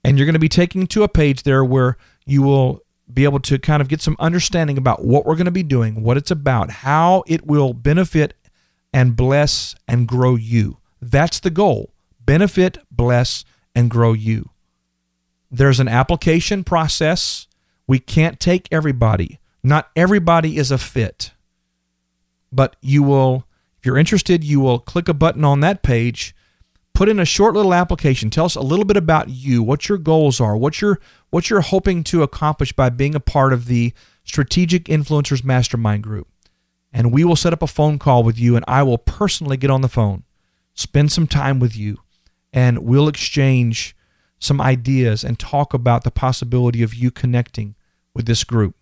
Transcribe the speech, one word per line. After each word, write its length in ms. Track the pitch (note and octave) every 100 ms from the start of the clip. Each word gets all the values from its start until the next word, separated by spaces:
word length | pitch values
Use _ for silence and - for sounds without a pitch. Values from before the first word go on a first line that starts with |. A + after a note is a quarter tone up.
And 140 | C3+ C3+
you're 80 |
gonna 140 | C#3+ D#3+
be 100 | D#3+
taken 380 | - F3 F#3 F#3
to 160 | G#3+
a 40 | G#3
page 360 | E3 D3 C3+
there 200 | - C3+
where 340 | C3 C3 B2+ B2 _ _
you 160 | - C#3
will 420 | C#3 C#3 C3 D3+ _ _ _
be 120 | B2+
able 160 | C#3 C#3
to 200 | - C#3
kind 220 | - D3+
of 60 | C3
get 140 | D#3
some 140 | - D#3
understanding 580 | D#3+ F3 - F3 D3+ C3+
about 260 | C3 -
what 220 | A#2 C#3
we're 100 | -
gonna 160 | D#3+ F3+
be 120 | F3+
doing, 400 | D#3+ C3 A2+ A2
what 140 | A2 C3
it's 140 | C#3+
about, 380 | E3 C#3+ B2 F#2+
how 540 | - C3+ D3+ E3+ F#3+
it 200 | - E3 D3+
will 260 | D3 C3+
benefit 600 | A#2+ B2+ E3 F#3 D#3 D3+ - _ _ _ _ _
and 220 | C3 B2+
bless 600 | A#2 B2+ C#3 D3 - - - -
and 200 | A#2+ A#2
grow 280 | B2 B2+
you. 420 | A#2+ A2 A#2 G2 - _ _
That's 380 | A#2+ C3+ E3 -
the 120 | F#3
goal. 400 | D#3+ G3+ B2 - _ _ _
Benefit, 580 | - D3+ G3 - F#3 - _
bless, 540 | - A#2+ B2 B2+ - - _ _
and 140 | A#2+ A#2+
grow 240 | A2+ A#2
you. 380 | A2 A2 A2 - _ _ _ _ _ _ _ _ _ _
There's 280 | B2 C#3 B2
an 80 | B2+
application 760 | A#2+ C3 E3+ E3 E3 - G3+
process. 840 | F3+ E3+ D#3+ - D#3 E3+ - - - _ _ _
We 140 | - C3
can't 400 | - D#3 D#3+ -
take 280 | - F#3 -
everybody. 680 | D#3+ D#3 B2+ A2+ G#2 F2 - _ _
Not 280 | B2+ D3+ -
everybody 640 | - F#3 G#3 E3 E3 D#3+ D#3
is 140 | C3
a 80 | C3
fit. 520 | - B2+ G2+ - - _ _ _ _ _ _ _ _ _ _ _ _
But 240 | B2+ C3 _
you 220 | C3+ C#3+
will, 420 | C#3 C#3 C3 C3 - _ _ _
if 80 |
you're 140 | B2+ B2+
interested, 440 | E3 G3+ - F3
you 160 | D3+ C#3+
will 200 | C3 B2
click 280 | - F3 E3+
a 60 |
button 320 | D3 D#3+ D3+
on 140 | D3 C#3
that 240 | D#3+ G3+
page, 520 | - A#2 A#2+ A#2 - _ _ _ _ _ _
put 140 | - G3+
in 120 | G#3
a 60 |
short 280 | E3+ - G#3+
little 200 | G3+ G3
application. 560 | F3 F3+ E3+ D3+ C3 G#2+
Tell 160 | D#3
us 100 | E3+
a 60 | -
little 240 | C3 F3
bit 120 | G3+ G3+
about 320 | D#3+ D#3 A#2+
you, 320 | C3 C3+ A#2+
what 260 | A2+ D3 -
your 100 | G3+
goals 440 | D#3 D#3+ D3+ B2
are, 160 | A2+ G#2+
what 240 | C#3 -
you're, 180 | G#3 G3 _ _ _
what 200 | E3 -
you're 120 | G#3
hoping 420 | - F#3+ G3 F3+
to 180 | D#3 E3+
accomplish 500 | C#3+ - D3+ D#3 C#3
by 160 | - B2+
being 260 | A#2+ C#3
a 40 | D3+
part 340 | - D3 C3+
of 120 | B2
the 280 | A#2+ A#2+ A#2 - _ _
Strategic 640 | - - C3 - F3 F3+
Influencers 580 | - D#3 D3 D3+ C#3+ C3+
Mastermind 600 | C3 B2+ A#2+ A#2 A2 G#2
Group. 240 | G#2+ G#2+ - _ _ _ _ _ _
And 220 | A#2+ A#2
we 100 | C3
will 120 | E3+
set 180 | D#3+ F3
up 80 | E3
a 60 | D#3+
phone 320 | - D3+ D3
call 240 | D3 B2
with 160 | A#2 A2+
you, 160 | A#2+
and 100 | A#2+ -
I 160 | B2+
will 140 | C#3 A#2
personally 600 | - - G3+ - D3 C3+
get 120 | C3+
on 120 | C3+
the 80 | C3
phone, 340 | - G#2 G2 - _ _ _ _
spend 380 | - - C#3 D3
some 160 | E3+ D#3+
time 320 | D3+ C3+ C#3
with 180 | B2 G#2+
you, 220 | G#2 G2+ _ _ _ _ _
and 280 | B2 B2 A#2+
we'll 280 | A#2 C3+ D3+
exchange 880 | C#3+ - D3 C3+ C3 A#2 A#2 - _ _ _ _ _
some 220 | - C#3
ideas 600 | C#3 B2+ A#2+ C3+ A#2+ G#2+
and 160 | - A#2
talk 340 | - C#3+ C#3+
about 300 | C3 B2 A#2+
the 80 | -
possibility 720 | - - B2 B2 B2 B2 A#2
of 100 | A2+
you 160 | A#2 B2
connecting 640 | - B2 B2 A#2+ - G#2 - _ _ _
with 120 | A#2
this 180 | A#2 A2+
group. 320 | - A#2 G2+ -